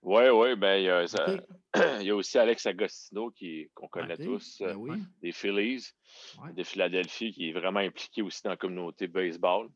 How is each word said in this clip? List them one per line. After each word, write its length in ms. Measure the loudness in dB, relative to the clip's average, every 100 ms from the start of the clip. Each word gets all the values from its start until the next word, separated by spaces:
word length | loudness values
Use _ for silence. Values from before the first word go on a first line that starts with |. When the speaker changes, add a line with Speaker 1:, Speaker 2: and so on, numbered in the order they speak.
Speaker 1:
Oui, 220 | 4 6 8
oui, 260 | 8 6 4
ben, 200 | 4 4
il 60 | 4
y 40 |
a 160 | 4 2
ça, 180 | 0 0
Speaker 2:
Ok. 80 | -2 -6 -20 _
Speaker 1:
<clears throat> 280 | 2 2 2
il 60 | 0
y 20 |
a 40 | 0
aussi 220 | 2 4
Alex 260 | 4 4 0
Agostino 640 | -2 -4 -4 -10 -6 -6
qui, 380 | -8 -10 -10 -12
qu'on 140 | -16 -12
connaît 240 | -8 -8 -8
Speaker 2:
Ok. 40 | -6
Speaker 1:
tous, 360 | -8 -8 -8
euh, 60 | -6
Speaker 2:
Ben 60 | -6
oui. 280 | -8 -8 -10 _
Speaker 1:
des 100 | -10
Phillies 520 | -6 -4 0 -2 -2 -8 _ _ -20 -20 -18
Speaker 2:
Ouais. 120 | -16
Speaker 1:
de 100 | -10
Philadelphie, 680 | -8 -2 0 0 -2 -4 -8
qui 160 | -6 -6
est 40 |
vraiment 260 | -4 -2 0
impliqué 400 | -2 -4 -12 -6
aussi 200 | -6 -6
dans 60 | -6
la 60 | -4
communauté 500 | -4 -6 -8 -8 -6
baseball. 600 | -2 -2 0 0 0 -2